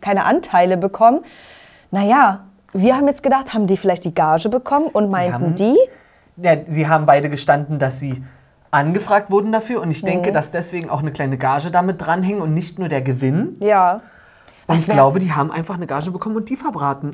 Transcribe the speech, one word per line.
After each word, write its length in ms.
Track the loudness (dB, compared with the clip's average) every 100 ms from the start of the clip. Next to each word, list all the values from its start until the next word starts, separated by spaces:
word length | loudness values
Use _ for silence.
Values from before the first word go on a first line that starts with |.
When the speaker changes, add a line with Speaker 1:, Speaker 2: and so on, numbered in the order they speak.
Speaker 1:
keine 220 | -2 0 2
Anteile 520 | 0 2 2 2 2
bekommen. 440 | -2 2 4 4 -2 -18 -20 -20 -20 -20 _
Naja, 500 | -2 2 4 4 2 -8 _ _
wir 220 | 0 2 4
haben 120 | 2
jetzt 160 | 0
gedacht, 300 | 0 0 0
haben 120 | -2 0
die 100 | 0
vielleicht 280 | 0 -2 -2
die 80 |
Gage 360 | 0 2 2 0
bekommen 360 | -4 0 0 0
und 180 | 0 0
Speaker 2:
Sie 60 |
Speaker 1:
meinten 220 | 0 -2
Speaker 2:
haben 220 | -2 -2 0
Speaker 1:
die? 220 | 4 4 4 0 _ _ _ -2
Speaker 2:
Ja, 160 | 0 0 0
sie 200 | -2 2
haben 180 | 4 6
beide 220 | 4 2
gestanden, 500 | -2 0 0 0 -2
dass 200 | -2 -4
sie 240 | -8 -8 -10 -20 _ _ _
angefragt 600 | 0 0 -2 0 0 2
wurden 200 | 0 2
dafür 300 | -2 -2 -4
und 80 | -4
ich 140 | -4
denke, 260 | -2 -2 0
Speaker 1:
Mhm. 40 |
Speaker 2:
dass 180 | -2 -2
deswegen 400 | -6 -6 -8 -6
auch 80 | -6
eine 120 | -4
kleine 280 | -4 -4 -2
Gage 320 | -2 -2 -2
damit 340 | 0 0 -2 -2
dranhing 340 | -2 -2 -2
und 140 | -2
nicht 240 | -2 -4 -8
nur 100 | -4
der 140 | -2
Gewinn. 560 | -2 -2 0 0 -4 -4
Speaker 1:
Ja. 400 | 2 4 2 0 -8 -20 _ _ _ _ -2
Speaker 2:
Und 60 | 0
Speaker 1:
Was 60 |
Speaker 2:
ich 40 | 2
Speaker 1:
wär 80 | 4
Speaker 2:
glaube, 220 | 4 4
die 160 | 0
haben 180 | -2 -2
einfach 220 | -4 -8 -8
eine 120 | -6
Gage 240 | -6 -6
bekommen 240 | -6 -6 -6
und 120 | -6
die 80 | -6
verbraten. 540 | -6 -4 -4 -4 -6